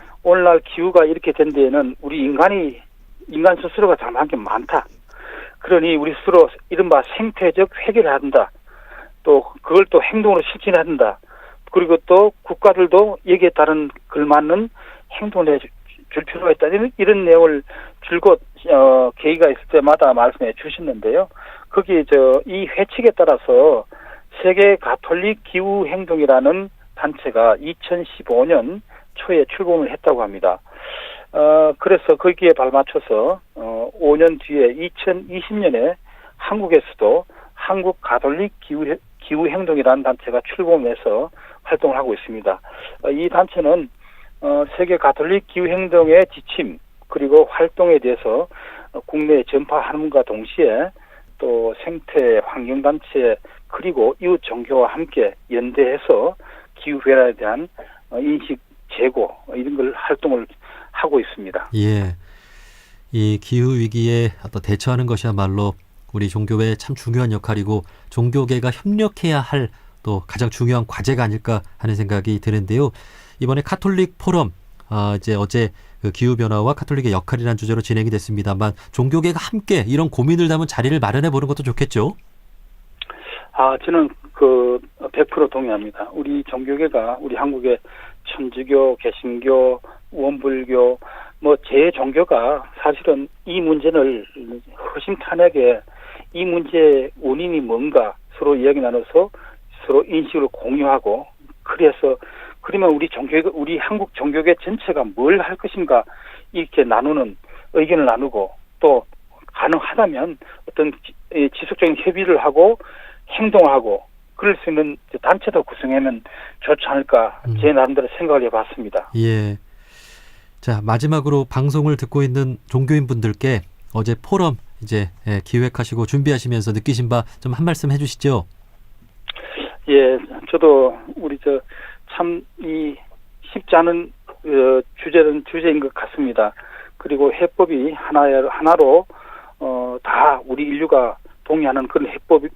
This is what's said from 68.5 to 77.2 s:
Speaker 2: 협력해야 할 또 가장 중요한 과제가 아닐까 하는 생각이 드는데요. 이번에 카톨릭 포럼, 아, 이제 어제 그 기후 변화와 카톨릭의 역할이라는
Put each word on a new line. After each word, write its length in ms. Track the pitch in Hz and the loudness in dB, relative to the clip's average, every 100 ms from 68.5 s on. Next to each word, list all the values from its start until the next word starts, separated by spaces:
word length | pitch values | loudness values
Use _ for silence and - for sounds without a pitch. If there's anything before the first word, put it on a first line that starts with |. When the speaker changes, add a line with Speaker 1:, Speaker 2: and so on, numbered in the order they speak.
| 127 123 | -2 -4
Speaker 2:
협력해야 680 | 120 202 208 214 - 170 147 | -4 -4 -2 -2 -2 -2 -2
할 300 | 123 143 117 - - _ | -2 -2 -4 -8 -20 _
또 200 | - 98 - | -6 -6 -6
가장 240 | 98 117 | -4 -4
중요한 360 | - 120 123 113 | -2 -2 0 -4
과제가 360 | - 101 127 | -6 -2 -2
아닐까 380 | 113 107 - 110 - - | -2 -4 -4 -4 -6 -10
하는 180 | 113 104 | -6 -4
생각이 440 | 101 101 98 104 | -2 -4 -2 -4
드는데요. 520 | 113 107 98 117 139 - - - - - | -2 -2 -2 0 -2 -4 -20 -20 -20 -8
이번에 220 | 127 135 | -4 -2
카톨릭 540 | - 190 196 185 180 - | -4 -4 -2 -2 -2 -4
포럼, 340 | - 175 113 - - - - | -2 0 -2 -6 -20 -20 -8
아, 240 | 107 104 101 | -4 -2 -4
이제 200 | 113 104 | -4 -4
어제 340 | 101 120 110 - - - | -2 -2 -2 -6 -20 -10
그 100 | 104 | -8
기후 240 | - 123 117 | -2 -2 0
변화와 380 | 113 107 113 | 0 0 -2
카톨릭의 380 | 147 - 139 123 | -2 -4 -4 -2
역할이라는 460 | 95 | -2